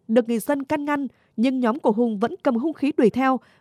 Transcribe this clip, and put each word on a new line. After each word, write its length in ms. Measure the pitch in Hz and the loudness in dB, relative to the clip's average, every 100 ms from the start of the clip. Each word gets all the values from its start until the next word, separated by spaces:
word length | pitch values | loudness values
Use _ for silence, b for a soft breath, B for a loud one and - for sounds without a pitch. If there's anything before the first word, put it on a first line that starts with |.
| - | 0
được 220 | 220 226 | 0 2
người 100 | 233 | -2
dân 240 | - 285 | -2 -4
can 220 | 262 302 233 | -2 -4 -2
ngăn, 220 | 294 269 b b - | -2 -4 b b -2
nhưng 220 | 254 262 | 0 2
nhóm 200 | 240 269 | 0 0
của 120 | 254 | 0
Hùng 280 | 214 240 202 | 0 0 0
vẫn 160 | 196 359 | -4 -2
cầm 120 | 285 233 | -2 0
hung 180 | 320 | -2
khí 180 | 294 277 - | -2 -2 4
đuổi 120 | 226 | 2
theo 300 | 240 262 262 b b | 4 0 -2 b b